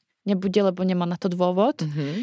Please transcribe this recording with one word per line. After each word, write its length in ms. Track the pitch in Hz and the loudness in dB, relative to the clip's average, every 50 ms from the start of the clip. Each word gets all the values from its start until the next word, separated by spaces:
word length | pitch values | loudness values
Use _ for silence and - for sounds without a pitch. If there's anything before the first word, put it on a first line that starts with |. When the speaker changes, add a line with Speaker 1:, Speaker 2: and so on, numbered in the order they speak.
| _ _ _ _ - | _ _ _ _ -4
Speaker 1:
nebude, 320 | 196 202 185 185 202 185 208 | -2 -2 0 0 0 2 2
lebo 220 | 202 190 180 180 185 | 2 2 2 0 0
nemá 200 | 185 185 180 175 | 0 0 0 0
na 120 | 170 175 | -2 -2
to 120 | 175 - 196 | -2 -4 -2
dôvod. 560 | 175 180 180 180 180 185 202 254 302 - 175 | 0 0 0 2 2 2 2 2 0 -2 -4
Speaker 2:
Mhm, 240 | 151 147 151 147 139 151 202 | -4 -4 -4 -4 -4 -4 -6